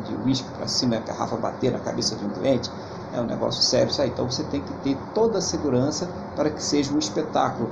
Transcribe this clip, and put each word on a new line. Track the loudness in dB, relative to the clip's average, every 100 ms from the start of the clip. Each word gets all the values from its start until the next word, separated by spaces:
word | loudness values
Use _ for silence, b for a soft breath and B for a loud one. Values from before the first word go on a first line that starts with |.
| -6
de | -2 2
uísque | 0 -2
pra | -6 -2
cima | 0 2 0
e |
a |
garrafa | -2 -4 -2 0
bater | -2 0 0
na | 0
cabeça | -2 -2 -2 -2
de | -4
um |
cliente? | -2 2 2 0 B B B -6
É | -4
um | -2
negócio | -2 -2 2
sério | 4 4 4
isso | 2
aí. | 0
Então, | 0 -2
você | -2
tem | -2 -4
que | -4 -4
ter | -2 -2 0
toda | 2 4 4
a |
segurança | 0 0 2 4 2 0 -4 -6 -8 0
para | 0
que | 0
seja | 0 2 4
um | 2
espetáculo | 0 -2 0 2 2 2 -2